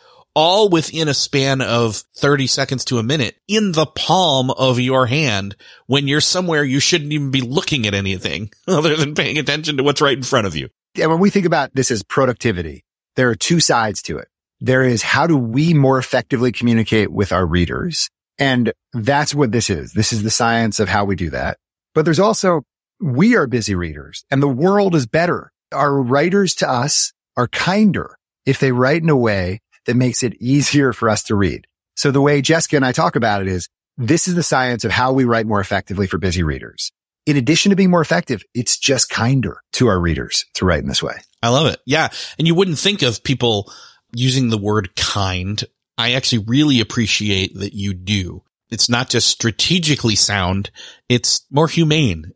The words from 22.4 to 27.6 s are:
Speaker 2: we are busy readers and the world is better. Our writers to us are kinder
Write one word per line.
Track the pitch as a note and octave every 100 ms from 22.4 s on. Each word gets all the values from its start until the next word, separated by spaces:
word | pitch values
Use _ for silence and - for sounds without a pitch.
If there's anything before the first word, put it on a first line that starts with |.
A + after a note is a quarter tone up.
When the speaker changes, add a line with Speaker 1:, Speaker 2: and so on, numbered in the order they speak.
| F#3+ E3+ - _ _ _
Speaker 2:
we | E3+ A#2+ G#3+ A#3
are | C#3
busy | A#2+ G#2
readers | F#2 E2+ D2+ C#2 - -
and | C3+
the | C#3+
world | B2 F3 G3+ G3
is | E3 A#2+
better. | D#3 F3 A#2+ - _ _
Our | C#3+ C#3+ C#3
writers | B2 C#3 E3+ G3+ F#3+ -
to | D#3
us | B2+ C#3 - - - _ -
are | A#2+
kinder | -